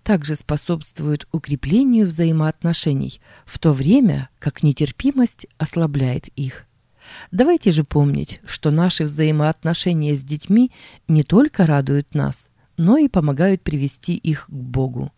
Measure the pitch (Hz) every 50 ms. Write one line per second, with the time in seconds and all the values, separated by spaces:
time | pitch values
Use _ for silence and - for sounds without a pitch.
0 | _ - 208 170 143 147 156 - - - 151 147 - - 170 160 151 - - -
1 | 147 151 147 147 - _ - 165 - - 143 139 - 139 170 240 277 262 240 220
2 | 208 175 160 160 170 165 160 156 156 156 - _ - 170 165 - - 160 139 135
3 | 139 127 - - _ _ - - _ - - - - 165 143 131 131 151 220 285
4 | 262 190 143 139 131 - _ _ - 147 - - - 147 139 - 156 - - -
5 | - 269 277 262 247 - - - - _ _ _ 160 - - 170 165 151 143 143
6 | 131 127 123 135 - - _ - 139 131 - - - _ _ _ _ _ _ _
7 | _ - - - - _ - 180 254 320 349 320 - 208 160 156 147 _ - 147
8 | 143 143 143 - - - - - - - - - - 151 147 160 175 185 - -
9 | 160 147 147 147 156 156 156 151 151 156 160 _ - 160 165 - - 185 170 160
10 | 151 147 147 139 135 139 151 151 - - 196 226 254 247 _ - - - - _
11 | _ - 160 156 143 - 160 214 294 302 - - 185 151 147 143 135 135 143 143
12 | 143 _ - 151 139 139 135 - - _ _ _ _ _ _ - 165 180 240 311
13 | 302 262 - 185 151 147 139 135 175 196 190 180 _ - 151 139 135 139 - -
14 | - - 175 - - 165 151 135 - - 151 135 123 127 123 131 131 127 123 123
15 | 135 139 _